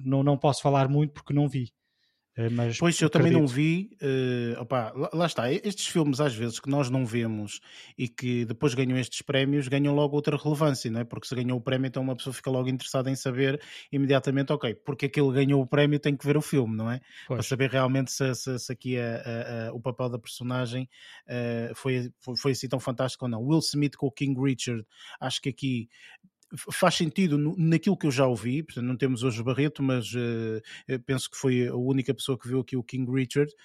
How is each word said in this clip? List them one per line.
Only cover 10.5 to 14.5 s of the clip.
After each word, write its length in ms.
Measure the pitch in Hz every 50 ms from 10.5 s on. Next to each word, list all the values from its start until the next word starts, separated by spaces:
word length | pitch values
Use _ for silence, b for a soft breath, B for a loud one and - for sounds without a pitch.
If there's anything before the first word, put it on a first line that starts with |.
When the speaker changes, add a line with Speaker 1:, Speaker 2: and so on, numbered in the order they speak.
| 156 139 160 147 135 - - 120
Speaker 2:
não 80 | 110 117
é? 40 | 120
Porque 220 | 117 - 113 -
se 80 | - 123
ganhou 240 | 123 120 123 127 123
o 20 |
prémio, 280 | 110 135 131 127 135 131
então 120 | 123 135
uma 140 | 131 131 127
pessoa 180 | 123 - 139
fica 160 | 123 - - 135
logo 200 | 131 127 127 131
interessada 420 | 131 123 - - - 135 123 135
em 60 | 135
saber 440 | 131 - 135 123 127 135 135 135 147 B B B B B B
imediatamente, 600 | 143 139 139 131 139 131 - 147 131 139 139 -